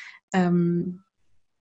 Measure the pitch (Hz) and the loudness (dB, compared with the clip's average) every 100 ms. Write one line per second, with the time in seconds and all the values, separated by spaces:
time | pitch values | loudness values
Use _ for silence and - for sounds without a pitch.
0 | - - _ 190 180 175 170 175 185 175 | -18 -20 _ 0 2 2 2 0 -4 -8
1 | _ _ _ _ _ _ | _ _ _ _ _ _